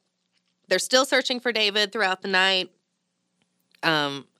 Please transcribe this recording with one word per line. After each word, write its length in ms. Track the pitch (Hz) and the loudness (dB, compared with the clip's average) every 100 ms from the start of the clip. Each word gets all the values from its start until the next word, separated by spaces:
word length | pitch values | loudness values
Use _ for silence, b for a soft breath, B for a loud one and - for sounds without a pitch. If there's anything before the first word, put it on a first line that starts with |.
| _ _ _ _ _ _ - | _ _ _ _ _ _ -4
They're 100 | 185 | -2
still 260 | - 254 | 2 2
searching 360 | 269 262 254 247 | 2 0 -2 -4
for 120 | 240 | -4
David 400 | 220 208 208 208 | -2 -2 0 -2
throughout 300 | 226 190 185 | 0 -2 -2
the 60 | 202 | 0
night. 420 | 185 190 185 180 _ _ _ _ _ _ _ _ _ _ - | 2 2 2 -4 _ _ _ _ _ _ _ _ _ _ -6
Um, 440 | 165 156 143 139 - | -2 0 -2 -6 -12